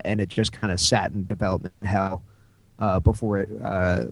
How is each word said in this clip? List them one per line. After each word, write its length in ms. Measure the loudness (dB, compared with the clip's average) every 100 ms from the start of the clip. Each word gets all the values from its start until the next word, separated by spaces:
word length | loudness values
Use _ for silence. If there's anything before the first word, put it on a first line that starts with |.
| -2
and 160 | -2
it 80 | 0
just 240 | 0 -2
kinda 240 | -2 -2 0
sat 340 | 2 2 2
in 140 | -4 -4
development 480 | -2 0 0 -4 -8
hell, 400 | 0 0 0 -4 -10 -20 -20 _ _ -4
uh, 200 | 0 4
before 400 | 4 2 2 0
it, 100 | -2 -6
uh, 420 | -4 0 2 2 0